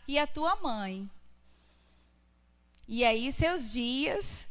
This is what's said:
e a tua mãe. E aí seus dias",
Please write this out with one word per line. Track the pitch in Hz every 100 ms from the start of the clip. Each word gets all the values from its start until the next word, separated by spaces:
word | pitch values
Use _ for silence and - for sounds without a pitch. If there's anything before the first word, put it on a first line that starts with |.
| -
e | 285
a | 294
tua | 302 320 403
mãe. | 320 214 190 190 196 - - - - - - _ _ _ _ _ _ _ _ _ _ - -
E | 233 233
aí | 226 254
seus | - 320 349 220
dias", | 240 240 262 302 403 - - -